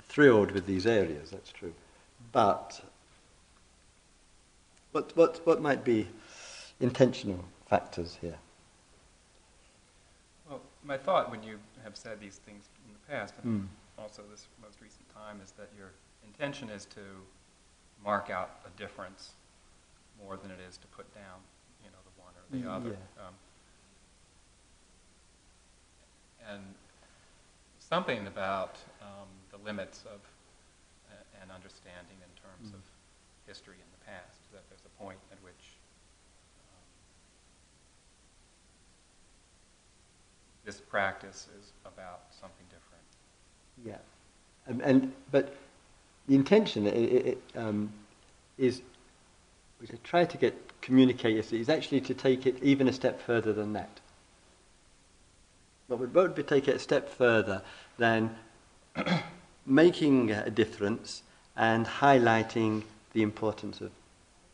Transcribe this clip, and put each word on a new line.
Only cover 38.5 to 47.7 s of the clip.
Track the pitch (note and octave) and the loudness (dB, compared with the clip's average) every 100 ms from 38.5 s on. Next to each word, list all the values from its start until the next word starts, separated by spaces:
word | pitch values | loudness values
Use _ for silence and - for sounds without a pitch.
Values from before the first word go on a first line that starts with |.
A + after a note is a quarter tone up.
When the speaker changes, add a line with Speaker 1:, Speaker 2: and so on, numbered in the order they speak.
| _ _ _ _ _ _ _ _ _ _ _ _ _ _ _ _ _ _ _ _ _ G#2 | _ _ _ _ _ _ _ _ _ _ _ _ _ _ _ _ _ _ _ _ _ -18
Speaker 2:
this | G2+ | -18
practice | - G#2 G2 F#2 G2 - - G2+ | -6 -2 -2 -4 -16 -18 -20 -20
is | G2+ - - | -20 -20 -20
about | F#2 F2+ F2+ - | -18 -18 -18 -20
something | - F#2+ E2+ F2+ | -20 -20 -20 -20
different. | F2 _ E2 _ _ _ _ _ _ _ C3 | -20 _ -20 _ _ _ _ _ _ _ -18
Speaker 1:
Yeah. | A2+ G2+ - _ _ _ _ _ C3 | -16 -16 -20 _ _ _ _ _ -8
Um, | B2 | -4
and, | C#3 C3 C3 - - | 4 4 4 -8 0
but | C#3+ - - - - _ _ _ _ - | 0 0 -10 -20 -20 _ _ _ _ 2
the | C3+ | 4
intention | C3+ G#3+ G3+ A2 G2+ | 6 4 4 0 0
i-, | |
i-, | A#2 A#2 B2 B2+ - | 2 2 2 0 -6
i-, | - - | -10 -8
um, | A2 | -4